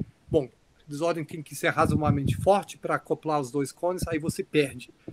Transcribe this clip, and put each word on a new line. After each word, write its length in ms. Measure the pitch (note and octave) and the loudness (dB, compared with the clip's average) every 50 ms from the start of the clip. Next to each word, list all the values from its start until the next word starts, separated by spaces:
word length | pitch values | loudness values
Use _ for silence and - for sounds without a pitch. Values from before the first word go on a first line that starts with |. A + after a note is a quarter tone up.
| - - - _ _ - | -12 -12 -14 _ _ 0
bom, 200 | E3 D#3 C3+ A#2+ - _ _ _ _ _ _ - | 2 2 2 0 -6 _ _ _ _ _ _ -12
desordem 340 | D3 C#3+ E3 E3+ E3+ E3 D3+ | -6 -2 -2 0 0 -2 -4
tem 180 | - - E3 | -8 -10 -12
que 140 | D3 - C#3+ | -12 -12 -8
ser 140 | - - D#3+ | -2 -2 0
razoavelmente 680 | - D#3 D#3+ D#3+ D3 D3+ D3+ D3 C#3+ C#3+ C#3 C3 - | 2 4 2 4 2 2 2 2 2 2 2 0 0
forte 400 | - - F#3 G3 G3 F3 - - | 2 4 4 4 4 4 -2 -10
pra 200 | - - E3+ D#3 | -8 -4 -2 -2
acoplar 440 | C#3 - - D#3+ - - D#3 D3+ D3 | -2 -2 -2 -4 -4 -2 0 0 0
os 120 | C#3 A#2+ B2 | 0 -2 -2
dois 180 | C#3+ C#3 C3+ | -2 -2 -4
cones, 320 | - - - F3 F#3 F3+ E3 E3+ | -4 -4 -2 -2 -2 -2 -4 -4
aí 100 | E3 D#3 | -4 -4
você 240 | D3+ D#3+ - - F#3+ | -4 -4 -4 -4 -4
perde. 480 | - - D3+ C#3+ C3 B2 B2 - - - _ _ - | 0 2 2 2 2 0 -10 -16 -16 -20 _ _ -16